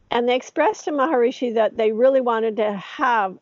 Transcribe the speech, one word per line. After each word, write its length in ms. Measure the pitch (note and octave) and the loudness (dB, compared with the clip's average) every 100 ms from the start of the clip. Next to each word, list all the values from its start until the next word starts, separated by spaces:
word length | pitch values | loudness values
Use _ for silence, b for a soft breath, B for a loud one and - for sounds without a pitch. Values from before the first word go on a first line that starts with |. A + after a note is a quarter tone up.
| - | -4
and 180 | A#3+ A#3+ | -2 0
they 60 | |
expressed 500 | B3 - - D4+ - | 0 -2 0 0 -2
to 60 | - | -4
Maharishi 640 | D4 B3 B3+ A#3+ - B3 | -2 0 2 0 0 -2
that 220 | A3 G#3+ - | 0 0 0
they 160 | A3 | 0
really 280 | A3 C4 C4+ | 2 4 4
wanted 360 | B3 A3+ A3+ G#3+ | 2 0 -2 -2
to 160 | G#3+ | -2
have 640 | G3+ - - C4 A3+ F#3+ F#3 | -4 -10 -4 0 0 -2 -6